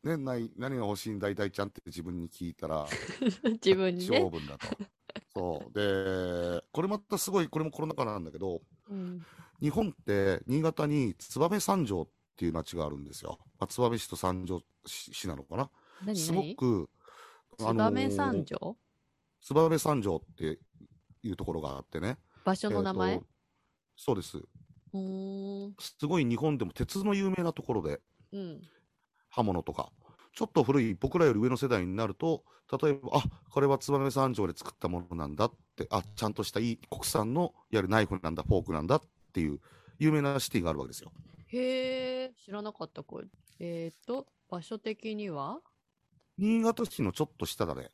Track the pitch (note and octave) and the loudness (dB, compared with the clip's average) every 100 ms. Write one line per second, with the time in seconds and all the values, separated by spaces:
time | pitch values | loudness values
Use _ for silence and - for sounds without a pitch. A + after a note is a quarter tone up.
0 | D3 D#3+ C3+ B2 A#2 - B2+ C3 G#2 G2+ | -2 -2 -2 -2 -4 -6 -4 -2 -2 -2
1 | - G#2 G2+ G2+ G2+ - G2+ - - E2+ | -4 -2 -2 0 -2 -2 -4 -6 -14 -10
2 | E2+ F2+ E2 - F2 - D#2+ D#2 D2 - | -8 -6 -8 -8 -8 -6 -2 -2 -2 -6
3 | - - B3+ F#3 B3+ A3+ - F#3+ F#3+ F3+ | -8 -2 -2 0 -2 0 4 4 4 0
4 | F#3 B3 F#2 A2+ D3 C#3 - - G3+ _ | 0 2 2 -2 -8 -10 -8 -8 -10 _
5 | _ - - - F2+ D#2 - G2+ G#2 G2 | _ -18 -10 -4 -4 -4 -6 -2 2 2
6 | F#2+ F#2 F#2 F2 F2 F2 - - F#3 G#3 | 0 -2 -2 -2 -2 -2 -4 -2 -2 -2
7 | - G3+ - G3 E3 D#3 D#3 - D#3 D3+ | -4 -4 0 0 2 0 -4 -2 -4 0
8 | A#2+ G#2 D#2+ E2+ F#2+ E2+ - - _ G3+ | -2 -2 -6 -4 -4 -4 -8 -20 _ -8
9 | F3+ F3+ E3 - - _ D3 D3+ G#3 - | -6 -10 -14 -20 -20 _ -2 0 -2 -4
10 | - G2+ G2 F#2 - C3+ D#3+ - D3+ D3 | 0 2 4 2 0 2 2 2 2 2
11 | A#2+ F2 - - E3 G3+ - G3 C3 F#2+ | 2 -2 -8 2 2 2 2 2 2 0
12 | D#2 _ _ - E2+ E2 D#2 E2+ D#2 D2 | -2 _ _ -2 0 0 -2 -4 -4 -4
13 | C#2+ C#2 - - - _ F#2+ - A#2+ A#2 | -10 -12 -10 -10 -12 _ -6 2 2 2
14 | - F2 F#2 F#2 F2+ F#2 - _ - - | -4 -2 0 0 -2 -6 -6 _ -14 -12
15 | - - G2 C#2+ C#2 F#2+ C#3 _ _ - | -10 -8 -6 -6 -6 -4 -4 _ _ -12
16 | F#3+ G#3 D#3+ E3+ D#3 F3+ B2+ G#2+ D2+ _ | -6 -2 2 2 0 0 2 2 0 _
17 | - - - - _ - A3 A3+ A3 B3+ | -20 -20 -20 -20 _ -4 0 4 4 4
18 | C4+ D4 C#4 G#3 D3 - - A3+ _ _ | 2 2 2 0 -2 -6 -6 -10 _ _
19 | _ _ _ _ - C#3 E3 D#3+ D#3 C#3+ | _ _ _ _ 2 6 6 6 4 2
20 | G2+ E2 - - D#2+ D#2 _ _ - - | 2 0 -4 -4 -4 -4 _ _ -20 -20
21 | _ - A2 F#2 F2+ E2 D2+ C2+ - D#2+ | _ -10 -6 -4 -4 -4 -4 -6 -8 -4
22 | F#2 C#3 _ - - F#3+ G#3+ G#3 G3 F#3+ | -4 -6 _ -6 -2 0 0 0 0 0
23 | F#3+ C3 - _ _ _ _ _ _ _ | 0 0 -4 _ _ _ _ _ _ _
24 | - G#2+ E2+ - - - - - - G3 | -2 -2 -2 -10 -14 -20 -20 -20 -12 -8
25 | F#3+ F#3+ F#3+ G3 G3 G3+ G3+ G3 - - | -6 -6 -8 -8 -8 -8 -10 -12 -14 -6
26 | D3+ F3 B2 A#2 D3+ C#3+ G2+ - - G3 | 0 2 4 2 2 0 -2 -2 -2 0
27 | G3 G3+ G3 F#3 E3+ - - A#2 D#2 C#2+ | 0 2 2 2 0 -2 -2 -2 0 -4
28 | _ _ - G3+ F3+ D3 - _ _ _ | _ _ -14 -10 -10 -12 -16 _ _ _
29 | _ _ _ - A2 F2+ D#2 D2 - _ | _ _ _ -2 2 2 -2 -4 -6 _
30 | - - - - A3 - B2+ C#3 A2+ F#2+ | -20 -20 -20 -4 2 4 6 6 4 2
31 | C3+ F3 D#3+ G#2+ B2 B2 C3+ A#2 F2+ F#2+ | 0 6 6 8 4 2 2 2 2 0
32 | A2+ - E3 D#3+ _ _ _ C3 D3+ C#3 | -2 0 0 0 _ _ _ 2 2 2
33 | C3 C#3+ - - - - C#3 C3+ - C#3+ | 2 2 2 -6 -4 2 4 4 2 2
34 | C3+ C3 C3+ A2+ F#2+ E2+ - - F#2 F2 | 2 2 2 2 0 -2 -10 -6 -4 -2
35 | F2 E2+ D2 D2 A#2 - _ - E2+ G#2 | -4 -6 -6 0 0 0 _ -10 -2 -2
36 | G2 G#2 A2 G#2 G#2 - A#2 A2 - - | -2 -4 -4 -2 -2 0 0 -2 -6 -6
37 | - - G#2+ C#3 F3 - _ A2 F#2 A2 | -2 0 0 0 0 -4 _ 0 4 4
38 | G#2 F#2 E2+ D#2+ D#2 F#2+ - D#2+ D#2+ D3 | 4 0 -2 -4 2 2 2 -2 2 2
39 | - _ _ - D#2 C#2+ - - - - | 0 _ _ -2 -2 -2 -10 -20 -20 0
40 | D#3 D3+ C#3+ C#3 - A#2 E2+ D2+ C2 A#1+ | 2 4 2 0 0 0 0 0 -4 -8
41 | - - - - - A#3+ B3+ C4 C4 C4 | -16 -20 -20 -20 -8 -2 0 0 -2 -4
42 | B3+ B3+ C4 B3 - G3+ G#3 - D#3+ - | -4 -4 -8 -12 -12 -8 -8 -10 -12 -12
43 | D3 - F#3+ _ _ _ E3+ E3+ E3 - | -14 -12 -14 _ _ _ -8 -6 -8 -10
44 | - B3+ C4+ _ _ F3+ E3 A3 - G#3+ | -8 -6 -6 _ _ -10 -8 -8 -6 -6
45 | A3 G#3+ G#3 D3+ C#3 C4 _ _ _ _ | -6 -6 -6 -4 -6 -8 _ _ _ _
46 | _ _ _ - G3+ A3+ A3+ A3+ A#3+ - | _ _ _ 0 4 6 4 2 -2 0
47 | G#2 - D3+ _ E2 - F#2 C2 B1+ | -2 0 -4 _ -6 0 0 -2 -8